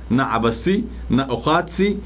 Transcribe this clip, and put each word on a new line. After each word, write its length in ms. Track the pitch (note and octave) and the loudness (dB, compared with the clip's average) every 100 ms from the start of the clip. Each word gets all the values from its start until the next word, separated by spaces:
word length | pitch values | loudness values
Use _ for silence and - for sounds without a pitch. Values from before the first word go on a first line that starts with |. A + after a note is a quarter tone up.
| - | -2
نعبسي، 760 | B2 A#2+ A2+ A2 - F3 G3 - - - | 0 2 2 0 0 0 0 -2 -8 -2
نأخاتسي، 880 | B2 C3 A#2 - E3 E3 - G3+ G3 | 0 0 -2 2 2 0 0 0 0